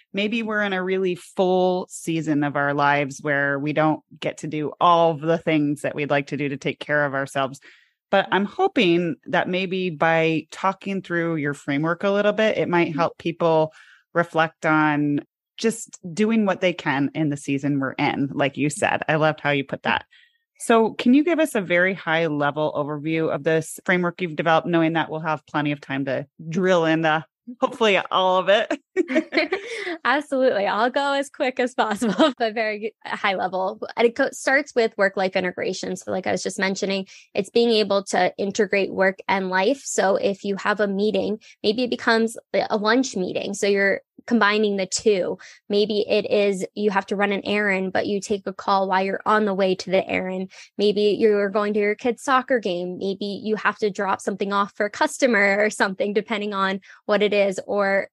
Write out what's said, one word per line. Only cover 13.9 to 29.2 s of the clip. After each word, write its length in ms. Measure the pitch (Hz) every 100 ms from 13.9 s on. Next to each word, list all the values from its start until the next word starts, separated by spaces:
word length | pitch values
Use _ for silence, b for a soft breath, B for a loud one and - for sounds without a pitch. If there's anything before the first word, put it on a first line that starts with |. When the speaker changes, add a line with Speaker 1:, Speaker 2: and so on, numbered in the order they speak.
| B _
Speaker 1:
reflect 540 | 170 170 160 160 - 165
on 540 | 156 151 147 147 143 - _ _ -
just 420 | 226 220 - - 180
doing 300 | 160 214 226
what 160 | 202 180
they 120 | 185
can 380 | 175 156 139 139
in 140 | 151 156
the 80 | 143
season 420 | - 139 143 143
we're 140 | 131
in, 360 | - 143 - 139
like 240 | 139 139 -
you 120 | 147
said. 340 | - - - -
I 60 | 156
loved 240 | 156 156
how 100 | 147
you 120 | 143
put 180 | 139 -
that. 200 | 135 - - b b b b -
So 360 | - 233 220
can 200 | - 240
you 80 | 269
give 140 | 302 311
us 160 | 320
a 60 | 226
very 320 | 170 175 180
high 320 | 190 - 160 165
level 460 | 147 143 147 151 -
overview 560 | 147 151 147 160 160
of 120 | 151
this 340 | 156 160 156 - -
framework 340 | 180 175 170
you've 140 | 180 156
developed, 300 | 165 160 160
knowing 280 | 170 160
that 160 | 160 147
we'll 100 | 156
have 260 | 160 151 -
plenty 240 | 151 147
of 100 | 147
time 240 | - 135 139
to 200 | 127 139 - 160
drill 360 | 165 185 180 160
in 160 | 160
the, 220 | 160 156 - _ - 247
hopefully 360 | 262 - 220 185 -
all 280 | 180 185 185
of 100 | 180
it? 300 | 208 - 311 _ -
<laughs> 120 | 311
Speaker 2:
<laughs> 960 | 277